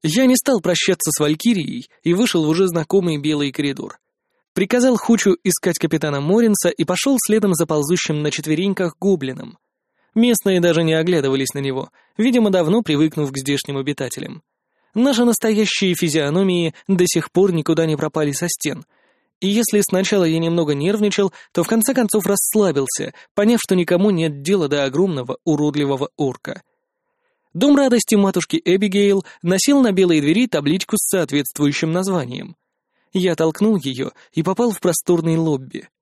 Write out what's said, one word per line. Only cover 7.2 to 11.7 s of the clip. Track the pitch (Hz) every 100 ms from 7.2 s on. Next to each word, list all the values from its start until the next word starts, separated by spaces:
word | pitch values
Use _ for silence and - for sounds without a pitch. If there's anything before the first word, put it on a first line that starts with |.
| - 214 202
за | 160 165
ползущим | 156 143 175 - 151
на | 147
четвереньках | 151 156 156 196 190 175 -
гоблином. | 196 180 135 127 117 - _ _ _ _ _ 214
Местные | 240 226 196 185
даже | 175 165
не | 160
оглядывались | 160 165 170 135 135 131
на | 143
него, | 139